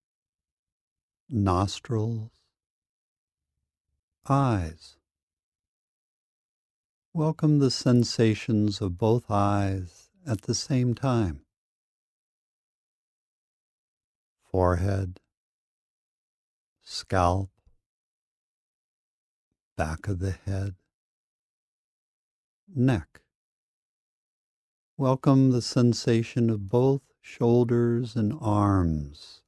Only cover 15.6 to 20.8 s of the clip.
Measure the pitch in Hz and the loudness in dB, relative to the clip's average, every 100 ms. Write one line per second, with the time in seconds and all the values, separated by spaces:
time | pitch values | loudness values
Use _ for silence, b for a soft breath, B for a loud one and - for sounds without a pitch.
15.6 | _ _ _ _ _ _ _ _ _ _ | _ _ _ _ _ _ _ _ _ _
16.6 | _ _ - - - 95 87 92 98 _ | _ _ -16 -16 -4 0 2 0 -4 _
17.6 | _ _ _ _ _ _ _ _ _ _ | _ _ _ _ _ _ _ _ _ _
18.6 | _ _ _ _ _ _ _ _ _ _ | _ _ _ _ _ _ _ _ _ _
19.6 | _ - 78 80 101 92 95 92 - 98 | _ -6 -6 -6 -8 -6 -6 -8 -8 -8
20.6 | 98 92 | -8 -12